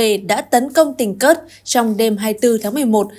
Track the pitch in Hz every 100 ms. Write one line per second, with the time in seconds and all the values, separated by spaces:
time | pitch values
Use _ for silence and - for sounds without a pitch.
0 | 220 196 190 214 294 247 277 - 302 269
1 | 220 196 262 330 - - - 247 226 208
2 | 226 202 220 214 247 220 208 277 254 214
3 | 202